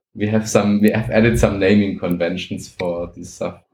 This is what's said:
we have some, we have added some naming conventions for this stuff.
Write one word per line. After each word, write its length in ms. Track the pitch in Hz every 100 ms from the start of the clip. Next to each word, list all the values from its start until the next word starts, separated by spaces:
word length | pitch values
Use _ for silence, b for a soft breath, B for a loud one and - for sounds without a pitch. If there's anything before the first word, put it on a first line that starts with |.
| _
we 140 | - 104
have 220 | 110 110
some, 320 | 113 104 101
we 80 | 107
have 180 | 107 -
added 300 | 110 117 -
some 220 | 107 101
naming 400 | 95 104 98 92
conventions 680 | 90 87 85 90 - 92 -
for 420 | - 90 85 87
this 180 | - 87
stuff. 220 | - 90 87 _